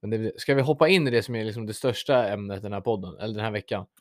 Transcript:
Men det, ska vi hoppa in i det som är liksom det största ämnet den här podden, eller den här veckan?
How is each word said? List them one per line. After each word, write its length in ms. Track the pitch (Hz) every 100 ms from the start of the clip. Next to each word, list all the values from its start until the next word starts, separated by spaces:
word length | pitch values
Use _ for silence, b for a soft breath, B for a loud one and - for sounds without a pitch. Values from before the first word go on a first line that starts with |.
Men 80 | 104
det, 300 | 110 110 -
ska 140 | -
vi 80 | 139
hoppa 260 | 131 147 160
in 200 | 185 143
i 20 |
det 120 | 117
som 120 | 110
är 100 | 117
liksom 220 | 110 107 107
det 80 |
största 540 | 107 131 117 - 131 107
ämnet 340 | 101 101 98
den 100 | 104
här 80 | 101
podden, 360 | 98 107 92 82
eller 160 | 107
den 100 | 104
här 60 | 110
veckan? 360 | 104 - 117 131 _